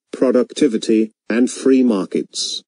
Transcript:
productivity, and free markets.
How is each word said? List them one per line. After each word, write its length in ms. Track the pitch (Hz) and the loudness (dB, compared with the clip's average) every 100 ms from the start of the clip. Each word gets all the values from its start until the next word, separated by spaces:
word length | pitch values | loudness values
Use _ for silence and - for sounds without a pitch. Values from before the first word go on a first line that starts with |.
| _ | _
productivity, 1000 | - 131 120 120 - 147 107 - 110 110 _ - | -2 2 2 0 0 0 0 0 0 0 _ -4
and 220 | 110 123 | 0 0
free 320 | - 135 131 | 0 2 2
markets. 800 | 127 104 85 - - - - - | 2 0 -2 -4 -6 -8 -8 -10